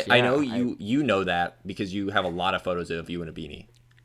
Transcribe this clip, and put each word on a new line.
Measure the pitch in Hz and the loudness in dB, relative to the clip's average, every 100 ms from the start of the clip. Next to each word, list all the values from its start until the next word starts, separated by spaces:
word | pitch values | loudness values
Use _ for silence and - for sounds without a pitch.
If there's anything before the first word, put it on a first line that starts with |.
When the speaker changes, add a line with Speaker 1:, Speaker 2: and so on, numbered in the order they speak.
| - | 6
Speaker 1:
I | 123 | 4
Speaker 2:
Yeah, | |
Speaker 1:
know | 123 139 | 6 2
Speaker 2:
I | |
Speaker 1:
you, | 139 117 123 - | 2 0 -2 -2
you | 101 131 | 0 2
know | 143 98 92 | 4 4 2
that | 87 85 - 92 | 0 0 -4 -12
because | 92 101 | -6 -4
you | 98 98 | -4 0
have | 101 92 | 0 0
a | |
lot | 85 90 92 | 0 0 0
of | |
photos | - 87 82 | 0 -4 -2
of | 82 78 | -6 -6
you | 87 | -6
in | 82 | -6
a | |
beanie. | 80 78 85 - _ _ _ | -10 -12 -12 -18 _ _ _